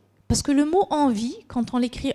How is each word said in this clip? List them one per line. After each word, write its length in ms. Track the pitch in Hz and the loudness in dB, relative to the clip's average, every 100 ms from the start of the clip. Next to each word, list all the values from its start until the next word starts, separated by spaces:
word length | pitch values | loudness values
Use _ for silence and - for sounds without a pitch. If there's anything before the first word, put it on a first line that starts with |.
| _ _ - | _ _ -2
Parce 140 | 226 | -2
que 100 | - | 2
le 120 | 277 | 2
mot 220 | 294 359 403 | 4 2 2
envie, 460 | 311 285 214 233 415 - | 2 2 2 -2 -6 -8
quand 280 | 254 226 | -4 -2
on 40 | 254 | -2
l'écrit 340 | 240 - 277 | -2 -2 -4